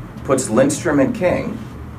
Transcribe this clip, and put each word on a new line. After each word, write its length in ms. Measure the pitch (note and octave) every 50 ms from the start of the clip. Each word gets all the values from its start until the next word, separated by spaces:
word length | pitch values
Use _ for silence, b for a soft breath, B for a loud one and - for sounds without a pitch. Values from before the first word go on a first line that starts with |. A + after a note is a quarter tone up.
| - - - - -
puts 240 | - C3+ - - -
Lindstrom 500 | A2 A#2+ C3+ C#3+ - - - E3+ D3 C#3
and 140 | C3+ A#2+ -
King, 420 | - F3+ F3 - - - - - - - - - - - - -